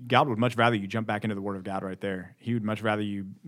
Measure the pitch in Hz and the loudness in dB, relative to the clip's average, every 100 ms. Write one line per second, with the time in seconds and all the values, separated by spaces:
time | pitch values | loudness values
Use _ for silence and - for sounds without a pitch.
0 | 123 123 147 110 120 117 117 113 98 113 | 2 4 4 4 2 4 4 4 0 -4
1 | 110 104 107 101 98 98 92 95 95 92 | -2 -2 -2 -2 -4 -6 -4 -4 -6 -6
2 | 98 92 87 - 117 120 107 107 110 107 | -4 -4 -8 -12 -4 -2 -2 -2 0 0
3 | 104 101 95 - | 0 -4 -8 -12